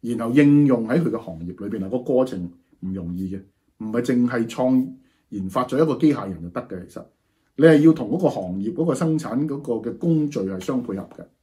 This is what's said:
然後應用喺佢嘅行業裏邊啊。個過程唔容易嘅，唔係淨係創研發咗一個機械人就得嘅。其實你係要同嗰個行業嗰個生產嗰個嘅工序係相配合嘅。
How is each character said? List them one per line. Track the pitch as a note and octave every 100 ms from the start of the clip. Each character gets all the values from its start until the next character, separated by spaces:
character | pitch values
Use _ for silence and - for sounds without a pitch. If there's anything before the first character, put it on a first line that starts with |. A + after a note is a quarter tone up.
然 | A#2 A2+ A#2
後 | C3
應 | C#3+ C#3+ C#3+
用 | A#2+ A2
喺 | C3+
佢 | C3+
嘅 | A2
行 | - E2
業 | F2 - G2
裏 | G#2+
邊 | F#2+
啊。 |
個 | B2
過 | B2 B2+ B2+
程 | F#2 F2 - _ _
唔 | F#2
容 | F#2+ E2+ F2
易 | F#2+
嘅， | G2 - _ _ _
唔 | G#2+
係 | A#2
淨 | B2 B2 A#2+
係 | A#2+ A2+
創 | - B2+ C3 C3 - _ _ _
研 | G2+ F#2+
發 | A2 B2+
咗 | C3
一 | D#3+
個 | B2+
機 | D#3
械 | C#3 G2
人 | E2
就 | E2+
得 | - -
嘅。 | F2+ F#2
其 | -
實 | - _ _ _ _ -
你 | D#3+
係 | D3+
要 | D#3+
同 | D#3 A2
嗰 | D#3+
個 | E3+
行 | - F2+ F#2
業 | G#2
嗰 | - E3
個 | C3
生 | E3 D#3
產 | G#2 A#2 D3+
嗰 | C#3
個 | - A2+ A#2
嘅 | -
工 | E3+ D#3+ D3
序 | A#2+
係 | F#2+ F#2
相 | - C3
配 | - G2
合 | - -
嘅。 | - _